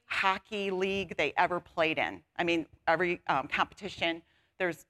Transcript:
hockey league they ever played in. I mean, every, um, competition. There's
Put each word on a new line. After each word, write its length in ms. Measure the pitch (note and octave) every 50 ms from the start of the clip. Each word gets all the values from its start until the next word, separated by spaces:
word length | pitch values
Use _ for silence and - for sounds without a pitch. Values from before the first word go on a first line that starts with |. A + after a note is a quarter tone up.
| _
hockey 640 | - - - G3 F#3+ F#3+ G3+ - - G#3+ G3+ G3 G3
league 440 | F#3 F#3 G3 G3 G3 G3 F#3+ D#3+ -
they 180 | - D3+ C#3+ -
ever 240 | - F3 E3 F3+ F3
played 380 | - - - E3+ D#3+ D#3+ D#3 D3
in. 220 | G2+ E2 F#3+ - - _ _
I 60 | - E3+
mean, 220 | E3+ E3+ E3 - - - - _
every, 340 | E3 E3 D#3+ F3+ F3 F3 - -
um, 200 | - D#3+ C3+ C3+
competition. 720 | C#3+ - G3 F#3 - - - G#3 F3+ - - F3 E3+ E3 E3+ - _ _ _ _ _ _ -
There's 260 | F#3 F3 E3 - -